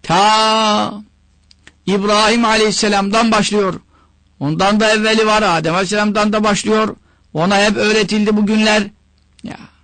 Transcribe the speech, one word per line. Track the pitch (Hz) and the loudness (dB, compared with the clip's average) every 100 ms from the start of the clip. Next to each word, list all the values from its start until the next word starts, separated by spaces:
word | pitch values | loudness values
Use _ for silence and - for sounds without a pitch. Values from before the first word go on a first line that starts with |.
Ta | - 170 208 214 220 220 214 214 214 208 214 _ _ _ _ _ - _ - | -2 2 2 2 2 0 0 -2 -4 -8 -18 _ _ _ _ _ -20 _ -4
İbrahim | 196 202 208 214 233 226 | -2 0 0 2 2 0
Aleyhisselam'dan | 220 214 208 214 202 196 220 226 | 2 0 0 -2 0 0 0 0
başlıyor. | 220 196 208 190 170 _ _ _ _ _ _ | 0 0 -2 -2 -6 _ _ _ _ _ _
Ondan | 139 160 190 208 | -6 -2 0 2
da | 220 | 2
evveli | 220 220 220 220 | 2 0 0 2
var. | 214 | 2
Adem | 208 165 160 | 2 0 0
Aleyhisselam'dan | 175 196 208 208 208 208 | -2 -2 -2 -2 0 0
da | 214 | 0
başlıyor. | 214 202 208 214 214 - _ _ _ | 0 0 0 0 0 -6 _ _ _
Ona | - 175 202 208 | -2 0 2 2
hep | 214 | 0
öğretildi | 208 214 202 214 208 208 | 0 0 0 0 0 0
bu | 208 | 0
günler. | 214 214 214 202 _ _ _ _ _ | 0 2 0 -2 _ _ _ _ _
Ya. | - - - _ | -16 -16 -20 _